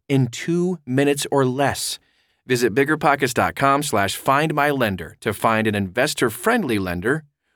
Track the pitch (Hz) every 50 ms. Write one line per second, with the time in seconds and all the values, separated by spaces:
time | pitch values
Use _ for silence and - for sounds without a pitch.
0 | _ - 139 135 127 113 117 - - 170 170 175 175 180 180 170 _ 123 127 135
1 | 143 143 143 139 - - 139 139 131 127 123 139 139 123 98 - - - - -
2 | _ _ _ _ _ _ _ _ _ 127 127 117 123 110 98 135 143 156 156 156
3 | 170 156 143 139 139 117 - 113 98 87 - - 139 139 139 143 143 - 113 101
4 | 98 95 - - - 135 135 143 156 160 151 151 143 147 143 135 120 104 95 90
5 | 80 - - - - 113 104 - - 117 113 110 110 110 104 104 101 90 87 120
6 | 135 151 147 - 131 113 - - - 220 247 240 185 127 113 101 95 90 87 90
7 | 90 113 143 160 - _ _ _ _ _ _